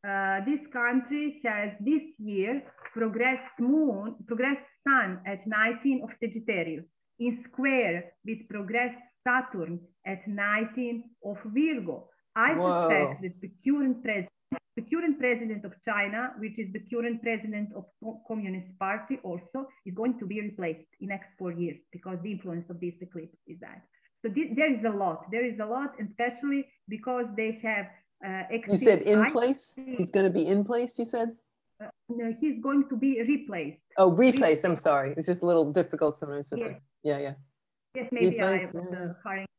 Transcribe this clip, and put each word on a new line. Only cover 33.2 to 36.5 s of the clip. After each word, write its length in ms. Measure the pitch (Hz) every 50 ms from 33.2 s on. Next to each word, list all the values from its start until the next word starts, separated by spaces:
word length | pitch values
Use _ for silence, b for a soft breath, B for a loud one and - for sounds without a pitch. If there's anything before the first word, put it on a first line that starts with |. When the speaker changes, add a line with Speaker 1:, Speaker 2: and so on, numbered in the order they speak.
Speaker 1:
replaced. 580 | 233 226 294 - - - 202 175 151 143 151 _ _ _ _
Speaker 2:
Oh, 140 | - 190 185
replaced, 540 | 170 165 247 262 247 269 247 165 156 151 -
I'm 60 | 185
Speaker 1:
Replaced. 120 | 165 147 -
Speaker 2:
sorry. 300 | 165 147 139 135 135 147
It's 100 | 165 156
just 140 | - 175 175
a 40 | 180
little 260 | 170 175 165 156 143
difficult 460 | 147 180 165 175 - 147 160 147 151
sometimes 320 | - - 147 143 143 143 -